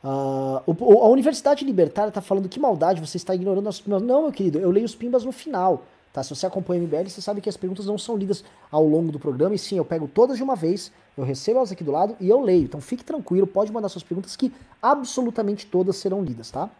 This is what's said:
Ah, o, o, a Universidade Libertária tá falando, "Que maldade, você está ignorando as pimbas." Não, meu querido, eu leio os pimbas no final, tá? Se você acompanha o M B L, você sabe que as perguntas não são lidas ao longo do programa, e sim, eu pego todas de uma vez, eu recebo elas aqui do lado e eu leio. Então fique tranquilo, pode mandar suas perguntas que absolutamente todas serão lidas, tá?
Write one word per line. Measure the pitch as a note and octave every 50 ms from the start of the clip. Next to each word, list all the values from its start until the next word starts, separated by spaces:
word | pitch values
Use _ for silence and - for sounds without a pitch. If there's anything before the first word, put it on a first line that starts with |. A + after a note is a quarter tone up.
| -
Ah, | C3+ C3+ C#3 C#3 C3+ C3+ C3+ C3+ C3+ C3+ C3 -
o, | - E3
o, | E3 A#3+ B3 G#3 A3+ B3
a | G#3+
Universidade | B3 C4+ A3+ D4 D4 - - C#4+ C#4+ C#4+ C#4
Libertária | C4+ A#3 F#3 E3+ D3 - - G#3 G#3+ G3+
tá | G#3
falando, | F#3 - G3 G3 G3 F#3
"Que | - -
maldade, | C#4+ C4 G#3 D#3 D#3+ E3+ G3 E3
você | D#3+ D3 -
está | F3+ - - F#3+
ignorando | F#3 F3+ G3+ F#3+ F#3+ G3+
as | G#3+ F#3+ -
pimbas." | - G3+ G3+ F#3+ G#3
Não, | A#3+ B3 C#4+ D#4+
meu | D4+ C4+
querido, | - G3 F3+ C#3+ D3+
eu | F#3+ F3
leio | F3+ G3+ A#3
os | A3+ -
pimbas | - A#3 A#3+ B3 B3+ A3
no | B3+ C4
final, | - - D#4+ C#4+ F#3 F3+ F#3+ E3+ C3 - - _ _ _ _ _
tá? | C#3+ C3
Se | - D3
você | - -
acompanha | F#3 F#3 G3 F3 - F3+ F3 F3
o |
M | E3
B | D3 D#3
L, | F3+ G3+
você | - - -
sabe | - G#3 G#3
que | - G#3+
as | F3+
perguntas | - - F#3 F#3+ F#3+ G#3
não | G3 G#3
são | G#3 - - A#3
lidas | G#3 G3 F#3+ G3+ - - - - _ - -
ao | - D3+ D#3
longo | D#3 D3+ D#3+ E3+ D#3+
do | D3 C#3+
programa, | - D3 C3+ B2+ D3+ F#3+ G#3
e | F#3+
sim, | - - G3+ F#3
eu | D3+
pego | - E3+ E3 D3+
todas | C3+ - G3+ A#3 B3+ C4+
de | A3 C4
uma | C4+ C4
vez, | F#3+ D#3+ D#3+ F#3 G3 - - _ _ _ _ _
eu | - C3+
recebo | B2+ C3+ C3 - - A3+ B3+
elas | C4 G3 F#3+
aqui | - F3
do | D3 C#3
lado | D#3 F#3 G3+ A3+ -
e | F#3+ F3+
eu | A3 C4 C#4
leio. | G#3 F#3 F3 D3
Então | C3 - D3+
fique | C3+ - - A#3+ -
tranquilo, | - D#4+ D4+ - - F3+ F#3 G3
pode | F#3+ G3 G3 G#3+ G#3 G#3+
mandar | A#3 G#3+ F#3+
suas | - F3+ -
perguntas | _ F3 F3+ F#3+ - -
que | - - B3 - - - _ - _ -
absolutamente | A#3 C#4+ C#4+ C4 A#3+ - - B3+ A#3 A#3 - A3 G3+ G#3 G3+ -
todas | - - F3+ F#3 F#3 F3+
serão | F#3+ - G3 F#3 G3+ F#3+
lidas, | D3+ A#2+ A2+ A2+ -
tá? | - C3 E3 G#3+ - _